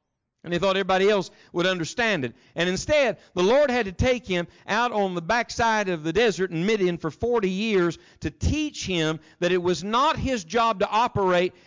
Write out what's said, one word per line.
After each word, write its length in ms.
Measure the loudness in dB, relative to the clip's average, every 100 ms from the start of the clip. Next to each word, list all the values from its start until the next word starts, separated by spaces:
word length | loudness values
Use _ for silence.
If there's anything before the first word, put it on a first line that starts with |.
| _ _ _ _
And 100 | -6
he 60 | -2
thought 180 | 0 0
everybody 320 | 2 2 4
else 200 | 2 -2 -10 -8
would 140 | -2 0
understand 580 | 0 -4 -2 -2 -2
it. 100 | -4 -10 _ -4
And 140 | -2
instead, 480 | -2 0 2 2 -2 -8
the 100 | 0
Lord 260 | 2 4 4
had 180 | 0 -2
to 40 |
take 340 | -2 0 0 -2
him 220 | -4 -4 -8 -4
out 280 | -2 0
on 200 | 0 -2
the 80 | -2
backside 680 | -2 -2 -2 -2 0 0 0
of 160 | -2 -2
the 80 |
desert 380 | 2 2 2 -2
in 140 | -2 0
Midian 320 | 2 0 0
for 140 | -4
forty 380 | -4 -2 0 0
years 480 | -2 0 2 2 -2 -12 -10
to 100 | -10
teach 540 | -2 0 0 -2 -6 -4
him 340 | -2 -2 -2 -8 -4
that 120 | 0
it 100 | 0
was 220 | 0 -2
not 320 | -2 0 2 0
his 300 | -2 -4 -2
job 340 | 0 0 0
to 100 | 0
operate 640 | 0 0 0 2 2 0 -4